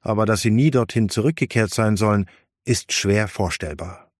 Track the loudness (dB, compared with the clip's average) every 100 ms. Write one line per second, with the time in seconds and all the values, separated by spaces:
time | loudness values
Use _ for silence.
0 | -2 0 0 2 2 4 4 2 0 0
1 | 0 0 0 0 -2 0 -2 0 0 2
2 | 2 0 -2 _ _ _ -2 -2 -2 -4
3 | 0 0 0 -2 -4 -4 -8 -8 -12 -14
4 | _